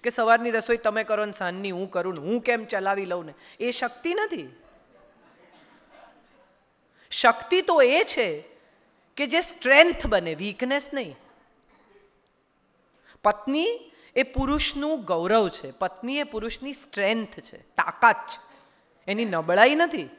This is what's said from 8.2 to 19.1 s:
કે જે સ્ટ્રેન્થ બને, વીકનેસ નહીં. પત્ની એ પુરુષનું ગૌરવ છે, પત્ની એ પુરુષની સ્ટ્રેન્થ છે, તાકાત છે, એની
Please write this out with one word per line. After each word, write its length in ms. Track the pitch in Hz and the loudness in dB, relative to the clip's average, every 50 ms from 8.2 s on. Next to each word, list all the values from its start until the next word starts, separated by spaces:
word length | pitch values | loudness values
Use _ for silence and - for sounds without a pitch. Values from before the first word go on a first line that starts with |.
| 233 185 156 147 - - - _ _ _ _ _ _ _ _ _ _ _ _ | -2 -2 -2 -6 -10 -16 -20 _ _ _ _ _ _ _ _ _ _ _ _
કે 80 | - 285 | -6 -4
જે 160 | 254 262 330 | 0 0 0
સ્ટ્રેન્થ 680 | 349 - - - - 247 277 285 330 349 330 - - | 0 -2 -8 -4 2 6 8 8 8 6 4 -2 -2
બને, 280 | - 220 190 175 165 160 | 0 0 0 0 0 -8
વીકનેસ 540 | 147 190 208 190 - 247 247 269 285 277 - - | -6 -8 -10 -6 -6 -4 -4 -2 -4 -4 -6 -8
નહીં. 220 | 277 233 160 131 - _ _ _ _ _ _ _ _ _ _ _ _ _ _ _ _ _ _ _ _ _ _ _ _ _ _ _ _ _ _ _ _ _ _ _ _ _ _ - _ - | -8 -8 -8 -12 -18 _ _ _ _ _ _ _ _ _ _ _ _ _ _ _ _ _ _ _ _ _ _ _ _ _ _ _ _ _ _ _ _ _ _ _ _ _ _ -20 _ 0
પત્ની 680 | 208 208 208 - 269 269 302 339 453 480 480 - - _ _ _ - _ | 0 0 0 -4 -4 -2 0 0 -2 -2 -6 -10 -18 _ _ _ -4 _
એ 80 | 254 262 | -2 -2
પુરુષનું 760 | 262 - 262 269 269 285 302 - - - 285 285 302 320 277 | 0 -2 -4 -2 0 0 0 0 -2 -2 -4 -2 -2 -4 -4
ગૌરવ 480 | 208 180 185 165 170 190 214 226 208 180 | -2 -2 -2 -2 2 2 4 4 4 2
છે, 220 | - - - 135 | -2 -8 -14 -16
પત્ની 460 | 131 _ 190 180 185 - - 240 269 | -8 _ -6 -6 -6 -8 -8 -6 -4
એ 60 | 294 285 | -4 -6
પુરુષની 500 | 294 254 220 214 233 220 - 262 277 277 | -6 -8 -8 -8 -8 -10 -10 -12 -12 -12
સ્ટ્રેન્થ 640 | - - - - 202 196 196 226 226 220 - - - | -14 -16 -12 -6 -2 0 0 0 -2 -4 -10 -14 -18
છે, 180 | - - - | -18 -18 -20
તાકાત 680 | - - _ _ - 170 - - - - 233 208 - - - | -20 -20 _ _ -2 -2 -2 0 4 4 4 4 4 -4 -12
છે, 100 | - - - - - - _ _ _ _ _ _ _ _ _ | -14 -14 -14 -20 -20 -20 _ _ _ _ _ _ _ _ _
એની 180 | - | -6